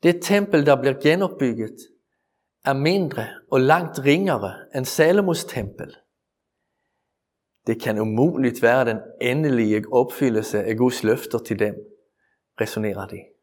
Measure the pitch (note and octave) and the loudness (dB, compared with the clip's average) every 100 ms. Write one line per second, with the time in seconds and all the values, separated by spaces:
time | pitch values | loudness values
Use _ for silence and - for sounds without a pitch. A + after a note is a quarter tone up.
0 | F3 F3 - G3+ G3+ D3 C#3+ C3+ C3 C3+ | 2 0 0 0 2 2 4 4 2 2
1 | D3 E3+ F#3+ F#3+ C3+ A2 G#2+ - - _ | 2 2 -2 -2 -2 -2 -8 -10 -20 _
2 | _ _ _ _ _ _ - C3+ D3 G3 | _ _ _ _ _ _ -4 0 0 0
3 | F3 - A2 - _ C3+ C3 E3 E3+ - | -2 -6 -10 -12 _ 2 4 4 2 -2
4 | C3+ D3+ G3 C3 G2 - - C3+ B2+ - | 2 2 2 -2 -4 -10 -10 -6 -6 2
5 | D#3 G3 F#3+ E3 - - G2+ - D2+ - | 4 4 2 -2 -4 -8 -8 -10 -16 -16
6 | _ _ _ _ _ _ _ _ _ _ | _ _ _ _ _ _ _ _ _ _
7 | _ _ _ _ _ _ - A2+ - G#2+ | _ _ _ _ _ _ -4 -4 -2 -2
8 | G#2+ A2 D3 D#3+ C3 A#2 A#2+ B2+ A#2 A2+ | -2 2 2 2 -2 2 2 4 2 -2
9 | - - B2 C3 D#3 B2 G#2+ G#2+ - B2 | -8 -6 -2 0 0 2 2 0 2 0
10 | C3+ - C#3 A2 G#2+ G#2+ G#2 A2 B2 - | 0 0 0 0 -2 -4 -2 0 0 0
11 | G#2+ A#2+ - A#2 - G2+ G#2 G2+ - _ | 0 -2 -2 -8 -4 -2 -2 -4 -16 _
12 | _ _ _ _ _ - A2 - G#2+ G2 | _ _ _ _ _ -8 -6 -4 -6 -6
13 | G2 F#2 - _ | -10 -14 -20 _